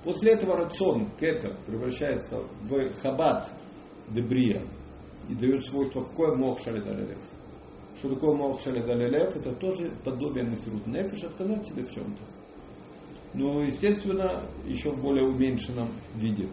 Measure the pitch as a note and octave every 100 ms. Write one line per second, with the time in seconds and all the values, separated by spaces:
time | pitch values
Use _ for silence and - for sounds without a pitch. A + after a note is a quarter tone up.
0 | D#3 F3+ A3 G#3+ F#3+ F3 E3 - F#3+ -
1 | G#3 - D#3+ D3+ G2 - - A2 B2+ B2
2 | D3 A#2 - A2+ A2+ - G#2+ C3+ C3 -
3 | - C3 D#3 A2 - - - - - -
4 | - A2 A2+ B2+ B2 G2 - - - -
5 | - - - A#2 B2 C3+ B2 C#3 C3+ C3
6 | B2 - D#3+ C3 C3 B2 - A2 G2+ G2+
7 | G2+ G2+ - - - - - - - -
8 | C#3 C3 D#3 C#3+ C#3 B2+ - B2+ A#2 A#2+
9 | A#2+ C#3+ F#3 - C3 B2 F#3+ F#3 E3+ -
10 | - B2+ C#3+ B2+ A#2+ A2 - G#2+ G2+ C3+
11 | G3+ - E3+ - F#3+ G#3+ - C3 - -
12 | - - - - - - - - - -
13 | - - - - C#3 - D3 C3 G3+ G#3
14 | G3+ F#3+ F#3 F3+ - - - B2 D3+ C3
15 | C3+ C#3 C3 B2+ C3 B2+ - B2 A#2 G2+
16 | - A2+ A2 G#2 F#2